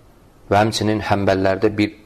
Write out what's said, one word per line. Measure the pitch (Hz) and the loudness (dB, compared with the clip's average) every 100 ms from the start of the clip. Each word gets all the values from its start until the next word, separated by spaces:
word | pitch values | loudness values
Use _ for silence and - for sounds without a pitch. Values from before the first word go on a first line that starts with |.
| - - - - - | -20 -20 -20 -20 -2
və | 101 | 2
həmçinin | 110 - 104 107 | 2 0 -2 -2
həmbəllərdə | - 101 98 95 95 95 107 104 | -2 0 0 0 0 0 0 0
bir | 104 - | -2 -4